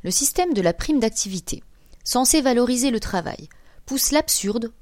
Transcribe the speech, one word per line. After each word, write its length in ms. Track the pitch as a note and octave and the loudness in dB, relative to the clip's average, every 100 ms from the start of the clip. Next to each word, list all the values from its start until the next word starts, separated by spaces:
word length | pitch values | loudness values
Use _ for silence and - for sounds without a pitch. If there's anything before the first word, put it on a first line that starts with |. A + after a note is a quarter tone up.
Le 80 | F#3 | 0
système 420 | F3+ C#4 - F4+ | 0 0 0 0
de 80 | A#3 | 2
la 120 | F3 | 2
prime 260 | F3 - D4+ | 0 0 2
d'activité, 640 | A3+ - G3+ F#3 - - - - - - | 0 -2 -6 -8 -8 -12 -12 -20 -20 -14
censé 380 | - B3 B3+ D#4+ | -4 0 4 4
valoriser 500 | C4 A#3+ A#3+ B3 C4+ | 4 2 2 2 0
le 80 | A3+ | 0
travail, 500 | - F#3+ D#3 - D#3 - - - - | -2 -4 -4 -10 -14 -20 -20 -20 -8
pousse 240 | C4+ - | -2 2
l'absurde 600 | D4 D#4 - G3 A3+ A#3 - | 2 2 -2 0 -4 -4 -10